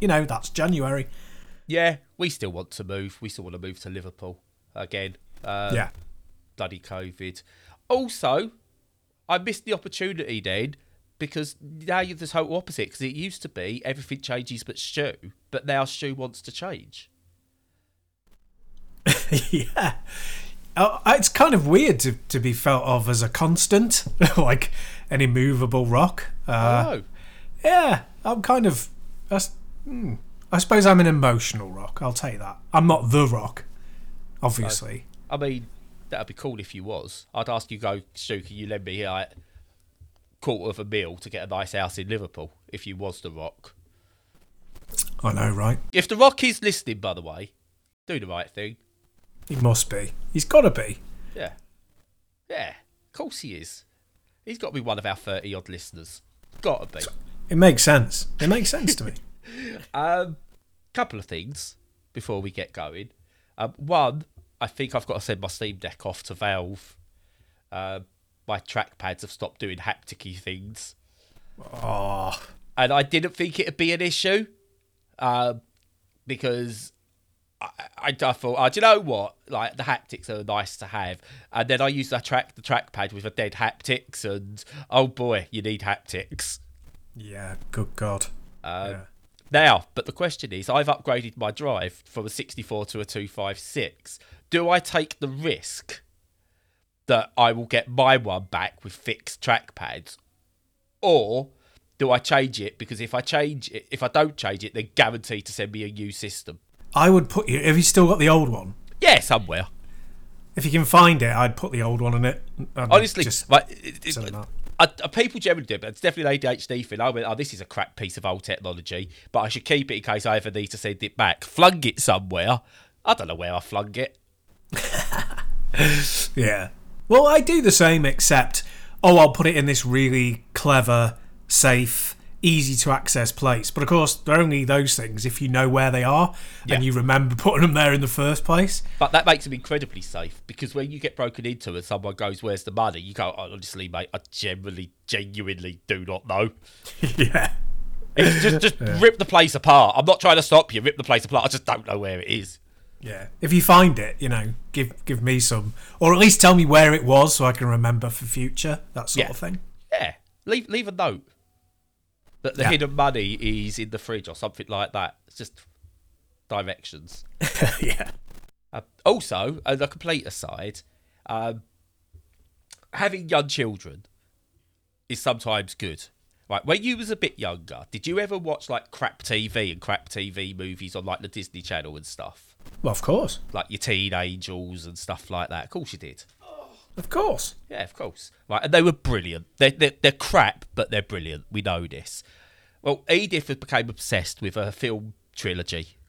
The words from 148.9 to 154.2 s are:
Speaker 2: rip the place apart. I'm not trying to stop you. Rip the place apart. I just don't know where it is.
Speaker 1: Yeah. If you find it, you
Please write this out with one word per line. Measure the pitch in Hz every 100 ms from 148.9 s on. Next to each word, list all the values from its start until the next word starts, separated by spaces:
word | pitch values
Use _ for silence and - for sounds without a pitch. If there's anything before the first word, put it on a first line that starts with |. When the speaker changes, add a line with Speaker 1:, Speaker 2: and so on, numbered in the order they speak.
| 104
Speaker 2:
rip | 226 226
the |
place | 196 175 165
apart. | 139 - 143 110 135
I'm |
not | 147 185
trying | 185 160
to |
stop | 147 156 -
you. | 110
Rip | 123 147
the |
place | 123 120
apart. | - 131
I | 120
just | 135
don't | - 117 107
know | 101
where | 101 92
it | 95
is. | 107 95 - _ _ - -
Speaker 1:
Yeah. | 113 101 - -
If | 156
you | 170
find | - 180 185 117
it, | 104
you | -